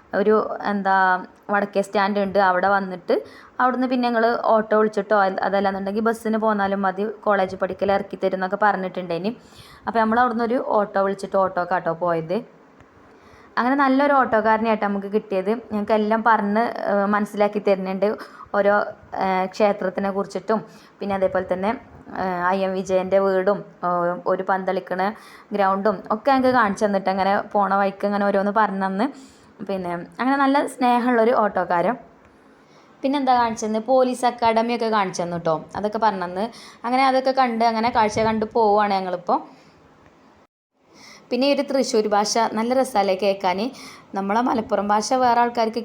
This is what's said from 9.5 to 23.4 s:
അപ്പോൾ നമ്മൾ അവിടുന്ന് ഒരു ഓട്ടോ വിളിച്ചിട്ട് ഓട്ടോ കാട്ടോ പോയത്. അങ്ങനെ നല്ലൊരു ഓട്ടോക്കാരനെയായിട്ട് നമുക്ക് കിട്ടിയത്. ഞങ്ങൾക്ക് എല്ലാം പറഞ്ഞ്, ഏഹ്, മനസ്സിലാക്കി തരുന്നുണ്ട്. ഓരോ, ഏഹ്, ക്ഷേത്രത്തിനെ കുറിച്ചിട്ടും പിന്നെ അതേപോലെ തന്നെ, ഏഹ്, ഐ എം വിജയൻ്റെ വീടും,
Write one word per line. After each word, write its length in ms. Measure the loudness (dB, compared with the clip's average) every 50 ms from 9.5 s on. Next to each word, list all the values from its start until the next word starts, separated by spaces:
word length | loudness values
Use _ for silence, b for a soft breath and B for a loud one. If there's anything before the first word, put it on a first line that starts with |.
| B B B B B B B
അപ്പോൾ 120 | -4 0 0
നമ്മൾ 160 | 2 2 4 2
അവിടുന്ന് 220 | 2 2 0 -2 -2 -2
ഒരു 100 | -2 -2 -2 0 0 0
ഓട്ടോ 220 | 0 0 0 0 0
വിളിച്ചിട്ട് 300 | 0 -2 -4 -6 -2 0 0 0
ഓട്ടോ 180 | 0 0 -2 -4 -2
കാട്ടോ 220 | -2 -2 -2 -4 -4 -2
പോയത്. 340 | -2 -2 -2 -2 -2 -4 -6 -6 -6 -10 -20 -20 -20 _ _ -20 -20 _ _ -20 -20 B B B B B B B B B B -2
അങ്ങനെ 180 | 0 0 2 2
നല്ലൊരു 320 | 2 2 4 4 4 4 4 4
ഓട്ടോക്കാരനെയായിട്ട് 640 | 2 2 2 0 2 2 2 2 2 0 0 0 0 -2
നമുക്ക് 220 | -4 -4 -4 -2 -4
കിട്ടിയത്. 360 | -4 -2 -2 -4 -2 -2 -2 -4 -4 -6 -6
ഞങ്ങൾക്ക് 220 | -6 -4 -2 0 0 0
എല്ലാം 220 | 2 2 0 2 2 2
പറഞ്ഞ്, 340 | 2 2 2 0 0 0 0 0 -2 -4 -2 0
ഏഹ്, 140 | 0 0 2 2 0
മനസ്സിലാക്കി 460 | 0 -2 -2 0 0 0 0 0 0 0 0
തരുന്നുണ്ട്. 400 | 0 0 0 -4 -4 0 0 -2 -2 -4 B B B B B B 0
ഓരോ, 180 | 2 2 4 4 2 2 -2 -6 -14 -16 -10 -6 -4 -2
ഏഹ്, 220 | 0 0 0 -2 -2 0
ക്ഷേത്രത്തിനെ 560 | 2 2 2 2 0 -4 -6 -4 -4 -4 -4 -2
കുറിച്ചിട്ടും 420 | -4 -6 -6 -8 -8 -4 -2 -2 -2 -4 B B B B B B -10
പിന്നെ 160 | -6 -4 -2 0
അതേപോലെ 280 | 0 0 0 -2 -2 -2
തന്നെ, 180 | -4 -2 -2 -2 -4 -4 -8 -18 -20 -20 -18 -14 -8 -6
ഏഹ്, 200 | -4 -4 -4 -2 0 0 0
ഐ 40 | 0 0
എം 80 | -2 -2 -4
വിജയൻ്റെ 420 | -2 0 0 0 0 2 2 2 2
വീടും, 340 | 2 2 2